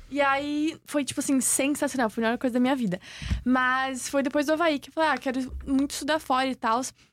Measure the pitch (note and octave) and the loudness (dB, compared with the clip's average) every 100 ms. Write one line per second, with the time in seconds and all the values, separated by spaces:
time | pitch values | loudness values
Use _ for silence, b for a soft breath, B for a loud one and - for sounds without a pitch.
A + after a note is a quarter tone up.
0 | - C#4 C#4 C#4 D4 D4 D#4 - - D4 | -6 0 2 2 -2 -2 -2 -4 -4 -2
1 | C4 - C#4 C4+ - - C#4 D4 D4 C4 | -2 -4 0 2 2 2 0 0 -2 0
2 | A3+ - A3+ A#3+ C4 B3 B3+ C#4 A3 F3+ | -2 0 0 0 0 2 2 2 0 -2
3 | B B B B B3 B3+ B3+ C4 C4 B3+ | B B B B 2 2 2 0 -2 -4
4 | - C#4 C4+ D4 C#4+ D#4 E4+ C#4+ - D#4+ | -2 0 2 0 2 2 2 0 -2 0
5 | D#4 C4 C4+ B3+ B3+ - - C4+ C#4 - | 2 2 -2 -4 -4 -8 -2 0 0 -2
6 | C#4+ D#4 - B3+ C4 B3 A#3 A#3 C4 b | -2 -2 0 0 0 -2 0 0 -2 b
7 | b | b